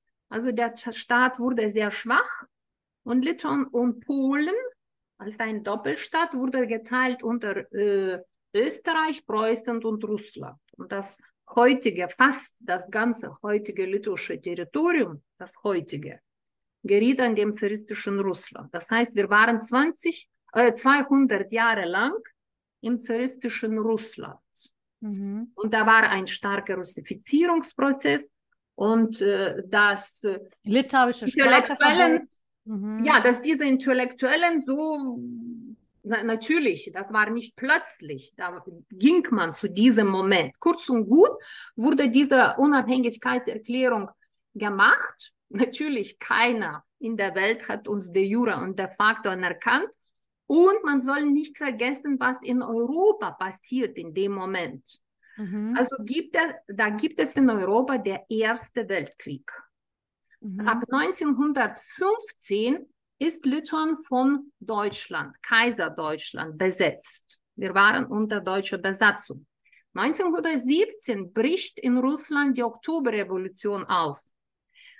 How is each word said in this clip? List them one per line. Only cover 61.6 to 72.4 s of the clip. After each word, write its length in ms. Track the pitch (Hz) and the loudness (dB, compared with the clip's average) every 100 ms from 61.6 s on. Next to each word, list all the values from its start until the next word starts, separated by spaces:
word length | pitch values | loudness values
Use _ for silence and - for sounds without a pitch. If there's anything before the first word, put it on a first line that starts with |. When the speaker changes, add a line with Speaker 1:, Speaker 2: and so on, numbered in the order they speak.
| 214 - - - 381 440 - - - 208 233 311 - _ _ - | -2 -4 -14 -4 0 0 -4 -12 -4 0 0 -2 -4 _ _ -6
Speaker 1:
ist 280 | 320 - 269 | -4 -2 -2
Litauen 500 | 294 294 311 311 320 | -2 -2 -2 -2 -4
von 560 | - 254 269 285 - - | -2 0 2 0 -4 -16
Deutschland, 800 | 202 214 208 202 - 165 139 - | -6 -2 -2 -4 -8 -8 -8 -10
Kaiser 480 | - 226 240 220 156 | 0 2 2 0 -6
Deutschland, 680 | 156 156 156 - - 160 151 | -4 -6 -6 -8 -10 -10 -2
besetzt. 800 | 185 180 170 - - - - - _ | -2 2 0 -2 -10 -14 -16 -20 _
Wir 200 | - 196 | -10 -2
waren 320 | 190 202 - - | 4 4 4 0
unter 340 | 208 214 208 | -2 -2 -4
deutscher 380 | 180 190 190 190 | -4 -4 -4 -4
Besatzung. 680 | 190 190 214 202 - 139 - _ _ _ _ | -4 2 4 2 -4 -16 -20 _ _ _ _
Neunzehnhundertsiebzehn 1400 | 180 233 320 359 330 330 294 247 311 440 - - 202 180 | -4 -2 0 0 0 0 -2 0 2 0 -2 -6 -6 -4
bricht 460 | 220 254 359 - - | -2 0 0 -4 -4
in 200 | 254 247 | 0 2
Russland 580 | 262 302 - 285 | 2 -2 -2 0